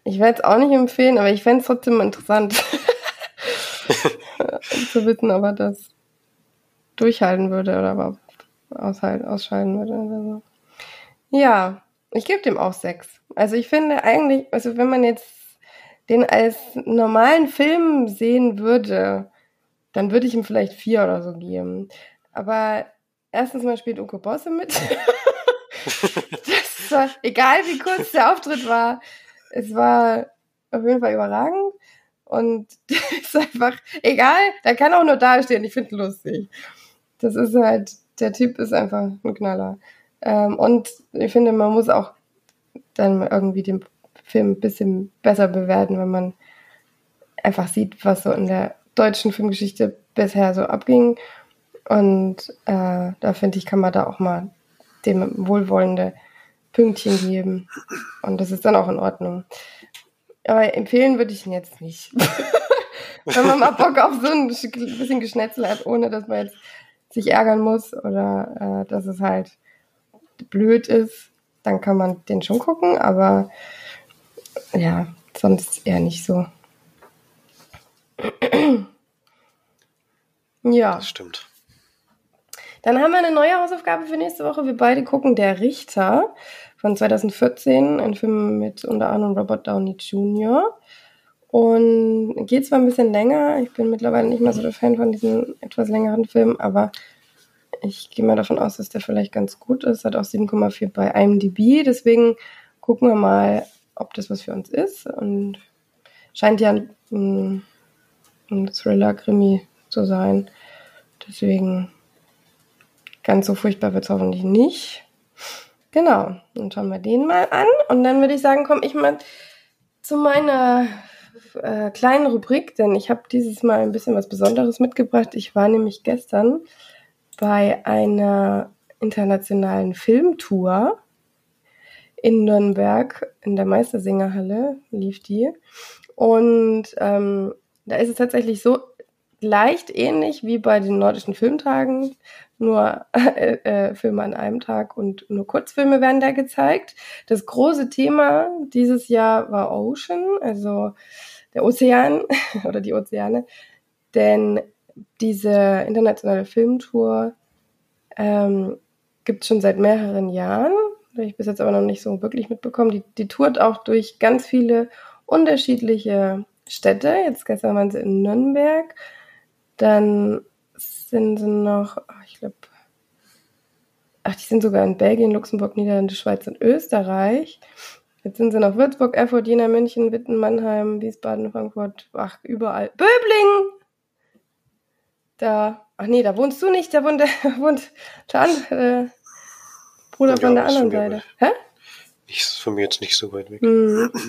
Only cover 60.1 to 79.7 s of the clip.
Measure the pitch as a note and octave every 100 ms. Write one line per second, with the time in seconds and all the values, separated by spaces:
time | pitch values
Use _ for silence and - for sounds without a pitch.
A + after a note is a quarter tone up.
60.1 | _ _ _ - A3 G#3+ - G#3 B3 C4+
61.1 | B3 A3 G3+ F#3+ F3+ F3+ - E3 E3 -
62.1 | B3 - - - - - - - - -
63.1 | - - A#3+ C4+ C#4 B3+ - F4 C#4 -
64.1 | C4 C4 D#4 C4 A#3+ A#3 A#3+ A#3+ A#3+ B3+
65.1 | C4 A3+ A#3+ A3 - G#3 D#4+ - A#3 A#3
66.1 | G#3+ G#3+ G#3 G3+ - - - - _ _
67.1 | - G3 A3 A3 A3 A3 A3 - - G3+
68.1 | G3 G3 - - - G3+ G2 G3 G#3 F#3+
69.1 | F#3 G3 F#3+ F3+ _ _ _ _ _ _
70.1 | _ _ _ - G3 G#3+ A#3 A#3 A3+ A3
71.1 | - - _ _ _ - F#3+ G3+ G3 F#3
72.1 | F3+ - G3 - A3+ D4 E4 F4 - -
73.1 | F#3 F#3+ G3 G3 - - - - - _
74.1 | _ _ - - - - F#3+ E3+ E3+ E3+
75.1 | - _ - G3+ F#3+ - - - F3 E3+
76.1 | E3+ - F3+ F3 _ _ _ _ _ -
77.1 | _ _ _ _ _ _ - _ _ _
78.1 | - G#3+ - B3 - D4+ A#3+ F#3+ _ _
79.1 | _ _ _ _ _ _